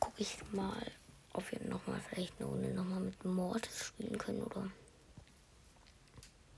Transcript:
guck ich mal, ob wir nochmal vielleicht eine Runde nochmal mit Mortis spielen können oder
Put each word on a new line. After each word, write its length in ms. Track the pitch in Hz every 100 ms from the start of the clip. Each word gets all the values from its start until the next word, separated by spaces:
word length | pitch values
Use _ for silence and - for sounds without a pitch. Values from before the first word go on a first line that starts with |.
guck 180 | - -
ich 200 | 208 - -
mal, 380 | 196 190 - - - - - -
ob 180 | - -
wir 80 | - -
nochmal 320 | 185 - -
vielleicht 400 | - - - -
eine 80 | -
Runde 240 | - -
nochmal 280 | 190 185 185
mit 240 | 185 190 185
Mortis 580 | 180 180 226 - -
spielen 320 | - - 214 208
können 260 | - 202
oder 280 | - 196 190 - - - - - - - - - - - - - - - - - -